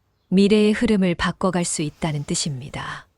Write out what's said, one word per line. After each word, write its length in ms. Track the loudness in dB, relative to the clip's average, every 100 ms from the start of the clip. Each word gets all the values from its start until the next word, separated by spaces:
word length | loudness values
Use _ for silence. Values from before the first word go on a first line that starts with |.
| _ _ _
미래의 440 | 4 6 6 4
흐름을 420 | 2 2 2 2
바꿔갈 500 | 0 -4 -2 -2 0
수 180 | -4 -4
있다는 420 | -6 -4 -4 -4
뜻입니다. 840 | -4 -4 -4 -6 -10 -12 -12 -12 -16